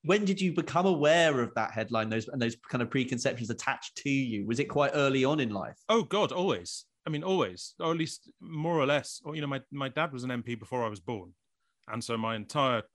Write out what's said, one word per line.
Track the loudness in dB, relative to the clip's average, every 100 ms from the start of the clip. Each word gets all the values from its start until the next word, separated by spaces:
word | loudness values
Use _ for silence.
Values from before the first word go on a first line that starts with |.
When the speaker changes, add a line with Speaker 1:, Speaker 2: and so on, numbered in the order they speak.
Speaker 1:
When | 4 2
did | 4 2
you | 2
become | 0 2 2 4
aware | 6 6 8 6 4
of | 0 -2
that | -2
headline, | -2 -2 0 0
those, | -2 -2
and | -2
those | -2 -2 -6
kind | -2
of | 0
preconceptions | 0 0 0 -2 -2 -4
attached | -2 -2 -4 -8 -8
to | -2
you? | 0 0 -2 -2
Was | -2
it |
quite | 0 2 2
early | 4 4 4 2
on | 2
in | 0
life? | -2 -6 -10 0
Speaker 2:
Oh | 0
God, | 2 0 0
always. | 0 0 -2 -4 -12 -14 _ -6
I |
mean, | -4
always, | 0 2 2 -2 -14 -4
or | -2
at | 0
least | -2 -6 -18 _
more | -10 -4 0 2
or | 4
less. | 2 0 -12 -8
Or, |
you | -6
know, | -4
my, | -6 -8
my | -6 -4
dad | -2 -2
was | -4
an | -6
M | -6
P | -6
before | -8 -4 -2 -2
I |
was | -4
born, | -8 -8 -10 _ _ _ _ _ -10
and | -8
so | -4 -2
my | -2
entire | -4 -4 0 2 2 -4